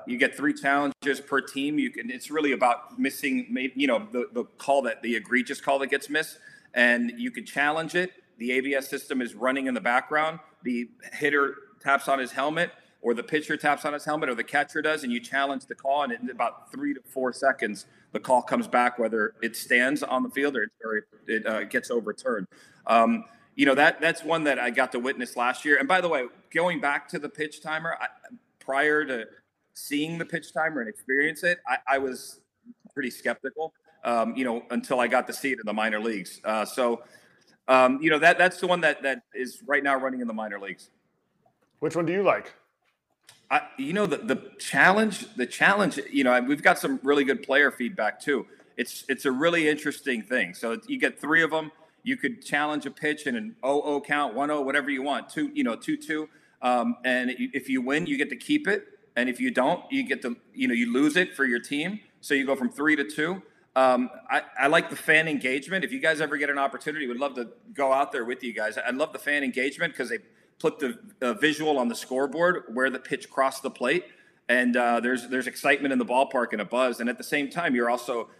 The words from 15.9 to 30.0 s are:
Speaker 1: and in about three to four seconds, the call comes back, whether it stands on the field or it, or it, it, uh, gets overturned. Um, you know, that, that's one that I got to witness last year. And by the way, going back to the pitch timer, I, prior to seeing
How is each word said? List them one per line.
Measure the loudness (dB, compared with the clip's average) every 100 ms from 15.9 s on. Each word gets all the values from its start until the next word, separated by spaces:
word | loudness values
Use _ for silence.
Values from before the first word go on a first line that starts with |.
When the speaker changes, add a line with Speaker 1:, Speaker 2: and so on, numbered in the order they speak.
| 0
Speaker 1:
and | 0
in | -4 -6
about | -2 -4 -4 -14
three | -8 -6
to | -6
four | -8 -4 -4
seconds, | 0 0 2 -2 -4 -12 _ _
the | -6
call | 2 2
comes | 2 -2 2
back, | 2 2 2
whether | -2 0 -2 -2
it | -6 -6
stands | 0 2 4 0
on | -2 -2
the | -2
field | -2 -2 0
or |
it, | -4 _
or | -6 -6
it, | -6 -12 -4
it, | -2 -2
uh, | -4 -2
gets | -4 -2
overturned. | -4 -4 -6 -4 -4 -6 -14 -20 _ 2
Um, | 4 6 2 -4 -20 _ 2
you | 4
know, | 6
that, | 6 4
that's | 0 0
one | -2 0 2
that | 0
I | 0
got | 0 0
to | 0
witness | -2 -4 -4 -2
last | 0 0 4
year. | 4
And | 4
by | 2
the | 4
way, | 0 -2 -8 _
going | 0 0 2
back | 0 0 -4
to | -8
the | -8
pitch | -6 -8 -8
timer, | -6 -6 -4 -6
I, | -6 -10 -20 -20 _ _
prior | -4 2 4 4
to | 2 -4 -8 -16 _ _ _
seeing | -16 -4 -2